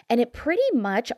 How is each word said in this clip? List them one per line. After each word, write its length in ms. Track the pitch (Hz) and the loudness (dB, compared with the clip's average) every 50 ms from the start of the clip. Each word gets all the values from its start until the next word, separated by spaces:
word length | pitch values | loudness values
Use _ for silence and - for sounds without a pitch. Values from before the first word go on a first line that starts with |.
| - - | -4 0
and 120 | 240 240 | 2 2
it 120 | 240 - - | 0 0 -4
pretty 300 | - - 294 349 466 554 539 349 | -8 -4 -2 0 2 2 2 2
much 380 | 233 202 196 190 214 - - - | 0 0 0 -2 -2 -2 -4 -8